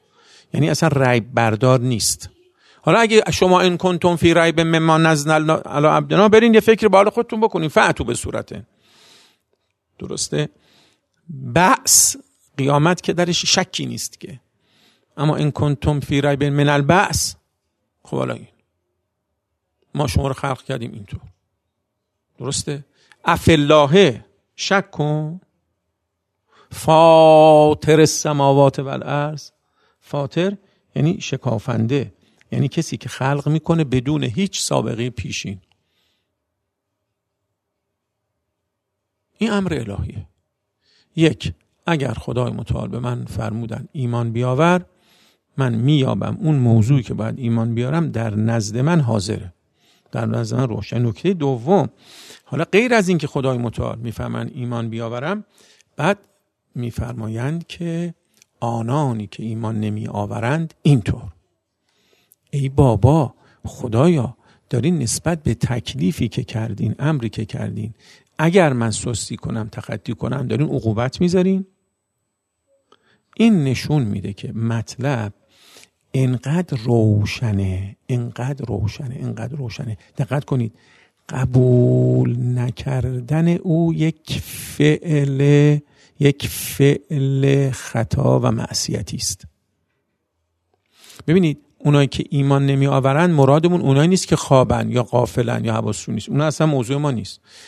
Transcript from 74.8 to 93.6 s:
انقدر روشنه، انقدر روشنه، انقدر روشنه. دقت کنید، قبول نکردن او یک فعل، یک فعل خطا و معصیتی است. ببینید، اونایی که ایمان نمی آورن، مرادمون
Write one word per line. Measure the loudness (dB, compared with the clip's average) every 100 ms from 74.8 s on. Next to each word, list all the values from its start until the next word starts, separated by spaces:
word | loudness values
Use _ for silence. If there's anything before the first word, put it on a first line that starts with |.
| -6 -6 -4 -4 -6 -10 _ _ _ -20 -20 _ _
انقدر | -2 0 -2 -2 -4 -2 -6
روشنه، | 0 2 4 2 0 -4 -2 -2 -2 -4 -8 -14 -6
انقدر | -6 -4 -8 -8 -8 -6
روشنه، | -4 -4 -6 -10 -10
انقدر | -10 -8 -10 -8
روشنه. | -10 -10 -10 -10 _ -8
دقت | -4 -4 -4
کنید، | -4 -4 -8 _ _ _ _ -12
قبول | -4 0 4 4 6 4 4 4 2 2 0 -2 -2
نکردن | -4 -6 -6 -4 -4 -6 -4 0 2
او | 0 0 0 2
یک | 0 -2 -4 -8 -10
فعل، | -10 -14 -14 2 2 4 0 0 0 2 4 6 6 4 -2 _ _ _
یک | 0 2 -4
فعل | -8 -10 2 2 2 -2 -2 -2 0 2 2 0
خطا | -4 -6 -4 -2 0 2 2
و | 2
معصیتی | -2 -4 -6 -6 -6 -6 -8
است. | -8 -10 -14 _ _ _ _ _ _ _ _ _ _ _ _ _ _ _ -20 -12 0
ببینید، | 2 2 0 _ _
اونایی | 2 2 2
که | -2 -4
ایمان | -2 2 2 2
نمی | 2 2
آورن، | 2 2 2 2
مرادمون | 4 6 6